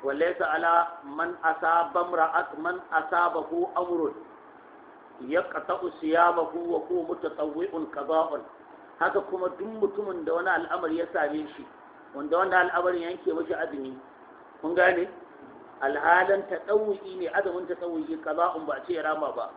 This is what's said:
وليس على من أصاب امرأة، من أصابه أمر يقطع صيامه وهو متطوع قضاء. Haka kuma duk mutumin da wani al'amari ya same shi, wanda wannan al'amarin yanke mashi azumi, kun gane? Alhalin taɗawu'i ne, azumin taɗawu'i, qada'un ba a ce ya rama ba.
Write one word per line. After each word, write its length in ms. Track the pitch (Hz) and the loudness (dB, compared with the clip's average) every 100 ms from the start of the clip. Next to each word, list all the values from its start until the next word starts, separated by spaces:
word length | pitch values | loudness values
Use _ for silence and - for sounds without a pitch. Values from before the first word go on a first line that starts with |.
وليس 380 | 135 143 165 175 | -2 0 0 2
على 440 | 165 156 170 170 170 - | 0 2 4 4 4 -4
من 320 | 143 147 170 175 | -12 -6 -6 0
أصاب 520 | 160 160 165 170 170 180 | 0 2 4 4 4 0
امرأة، 520 | 175 175 160 170 180 151 | 0 2 4 2 -2 -6
من 220 | 165 180 - | -4 -6 -2
أصابه 580 | 160 156 175 170 165 151 170 175 - | -2 2 2 2 0 -2 -2 0 0
أمر 360 | 180 170 156 - - - - - - - - - - - | 0 0 0 -4 -16 -20 -20 -20 -20 -20 -20 -20 -20 -14
يقطع 600 | 127 165 - 156 - 190 175 - | -2 -2 0 -8 -4 -4 -4 -4
صيامه 520 | 156 165 175 170 156 | 2 6 6 4 -2
وهو 420 | 170 170 165 - 180 | -4 -2 -2 0 -2
متطوع 640 | 160 170 160 - 151 147 190 165 156 147 | -2 -4 -6 -4 -4 -2 -4 -4 -6 -6
قضاء. 440 | 143 160 165 147 - - - - - - | 2 2 2 -2 -8 -20 -20 -20 -20 -2
Haka 220 | 175 196 | 2 2
kuma 280 | - 185 180 | -2 -2 -2
duk 200 | 180 196 | -4 -8
mutumin 560 | 220 202 208 208 180 | 0 0 0 -4 -4
da 100 | 156 | -2
wani 140 | 165 185 | 0 2
al'amari 500 | 165 170 175 165 160 | 0 0 -2 -2 -2
ya 80 | 165 | -2
same 360 | 175 147 151 151 - | 0 0 -2 -6 -12
shi, 80 | - - - - - | -18 -20 -20 -20 -16
wanda 220 | 139 147 165 | -10 0 2
wannan 320 | 190 180 180 | 4 4 4
al'amarin 340 | 175 180 180 | 2 2 0
yanke 300 | 170 180 185 | -4 -4 -2
mashi 220 | 160 165 | -2 -2
azumi, 420 | 160 160 147 131 131 - - - - - - | -2 -4 -6 -8 -10 -16 -20 -20 -20 -20 -8
kun 140 | 156 | -2
gane? 340 | 170 180 175 185 - - - - - - - | 4 6 4 -2 -6 -20 -20 -20 -20 -20 -4
Alhalin 600 | 139 147 156 175 190 196 196 | -2 2 6 6 6 2 0
taɗawu'i 680 | 180 - 208 214 196 196 185 | -6 2 2 2 -2 -6 -6
ne, 120 | 170 | -2
azumin 380 | 165 190 175 175 | 0 -2 -4 -6
taɗawu'i, 500 | 175 175 165 151 160 | -6 -4 -6 -6 -6
qada'un 460 | 156 156 175 160 151 | -4 0 0 0 -6
ba 80 | |
a 60 | 135 143 | -8 -4
ce 60 | |
ya 100 | 170 | -4
rama 300 | 156 156 143 | -2 -2 -4
ba. 180 | 120 107 | -4 -8